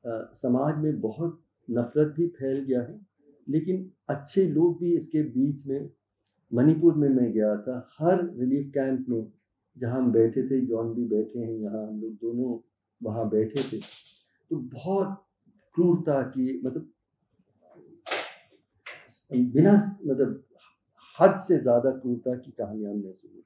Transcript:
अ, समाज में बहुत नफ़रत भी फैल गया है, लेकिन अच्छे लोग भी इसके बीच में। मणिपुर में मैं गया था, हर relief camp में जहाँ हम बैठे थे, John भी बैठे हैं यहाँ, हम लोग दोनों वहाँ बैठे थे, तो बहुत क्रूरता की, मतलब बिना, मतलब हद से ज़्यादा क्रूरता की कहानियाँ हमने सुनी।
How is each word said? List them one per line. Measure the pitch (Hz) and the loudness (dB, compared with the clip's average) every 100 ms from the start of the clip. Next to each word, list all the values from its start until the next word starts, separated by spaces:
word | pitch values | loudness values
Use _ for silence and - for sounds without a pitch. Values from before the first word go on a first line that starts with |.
| 120 | -8
अ, | 113 - | -8 -10
समाज | - 131 123 147 151 | -6 0 2 2 0
में | 151 - | -2 -2
बहुत | 110 104 170 - _ _ - | -4 -4 -6 -6 _ _ -4
नफ़रत | 120 120 147 151 151 | -2 0 2 0 0
भी | 170 | -4
फैल | - 135 135 | -2 -4 -4
गया | 135 123 | 0 -2
है, | 117 107 - _ _ _ - | -2 -12 -20 _ _ _ -4
लेकिन | 156 165 185 185 _ - | -2 -2 -4 -6 _ -8
अच्छे | 139 - 196 180 | -8 -2 0 2
लोग | 147 170 170 | 2 2 0
भी | 175 165 | -2 -2
इसके | - 151 | 0 -4
बीच | 143 120 143 143 135 | -2 0 -2 -2 -6
में। | 139 - _ _ _ _ _ _ | -6 -8 _ _ _ _ _ _
मणिपुर | 117 143 160 170 | 4 4 6 4
में | 151 139 | 6 2
मैं | 127 120 | 4 2
गया | 107 107 104 | 2 0 0
था, | 127 123 - - | -4 -10 -12 -2
हर | 165 185 170 120 | 2 2 0 -4
relief | 127 139 139 | -2 -2 -2
camp | 139 135 131 123 | -2 -2 -2 -2
में | 117 107 _ _ _ _ 120 | -4 -6 _ _ _ _ -8
जहाँ | 120 131 | -4 0
हम | 123 | 2
बैठे | 113 113 131 | 4 4 2
थे, | 127 131 | -2 -2
John | 113 113 117 | 0 -2 -4
भी | 117 113 | -4 -2
बैठे | 107 110 120 | -2 -2 -6
हैं | 113 | -8
यहाँ, | 113 107 110 107 | -6 -6 -6 -8
हम | 107 | -10
लोग | 110 | -10
दोनों | 107 117 120 127 113 _ _ _ _ | -8 -6 -4 -4 -6 _ _ _ _
वहाँ | 117 113 110 | -8 -4 0
बैठे | 107 110 139 | 0 0 -4
थे, | 127 107 - - - _ _ _ _ | -6 -8 -12 -20 -20 _ _ _ _
तो | 151 | -8
बहुत | 127 120 160 196 190 - _ _ _ _ _ | -8 -10 -4 -2 -2 -6 _ _ _ _ _
क्रूरता | - 180 165 160 139 | 2 4 4 2 -2
की, | 127 131 127 131 | -2 -4 -4 -4
मतलब | 127 - - _ _ _ _ _ _ _ _ - - - - - - - _ _ _ _ - - - - _ | -6 -8 -12 _ _ _ _ _ _ _ _ -20 -20 -20 -8 -8 -8 -18 _ _ _ _ -20 -20 -20 -20 _
बिना, | 123 123 127 190 202 - - 147 | 0 2 6 8 8 4 -6 -4
मतलब | 131 135 - _ _ _ _ _ _ - - | 0 0 -2 _ _ _ _ _ _ -20 4
हद | 185 - | 4 4
से | - 156 | 2 2
ज़्यादा | 123 120 131 | 6 4 2
क्रूरता | 131 127 120 127 123 | -2 -4 -4 -4 -6
की | 127 | -10
कहानियाँ | 120 107 110 104 | -10 -10 -8 -6
हमने | 104 95 | -6 -8
सुनी। | 92 - 85 | -16 -20 -20